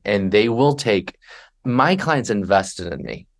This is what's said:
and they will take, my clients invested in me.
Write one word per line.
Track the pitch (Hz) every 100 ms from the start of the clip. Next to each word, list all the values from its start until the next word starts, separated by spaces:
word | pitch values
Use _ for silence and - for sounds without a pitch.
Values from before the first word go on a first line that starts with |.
| -
and | 101 95
they | 104 117
will | 117 143 143
take, | 117 98 90 - - - - _
my | 127 123 147 190
clients | 160 147 117
invested | 104 92 98 95 - 87
in | -
me. | - - -